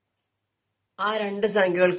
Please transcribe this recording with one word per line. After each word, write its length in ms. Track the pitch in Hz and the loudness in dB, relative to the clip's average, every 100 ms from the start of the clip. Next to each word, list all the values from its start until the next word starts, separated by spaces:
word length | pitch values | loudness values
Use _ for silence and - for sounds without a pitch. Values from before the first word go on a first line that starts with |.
| _ _ _ _ _ _ _ _ _ - 202 | _ _ _ _ _ _ _ _ _ -8 -4
ആ 20 | 220 | -4
രണ്ട് 220 | 202 202 202 202 | -4 -2 -2 2
സംഖ്യകൾ 360 | 185 175 180 | 2 2 2